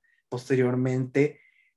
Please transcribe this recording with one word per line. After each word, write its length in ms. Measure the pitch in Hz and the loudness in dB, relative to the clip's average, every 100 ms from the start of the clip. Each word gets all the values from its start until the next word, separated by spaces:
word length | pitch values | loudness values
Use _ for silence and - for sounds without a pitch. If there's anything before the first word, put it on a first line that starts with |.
| _ _ _ | _ _ _
posteriormente 1080 | 127 - 131 127 127 131 127 131 139 147 - _ _ _ | -12 -2 0 2 0 -2 -2 -2 2 0 0 _ _ _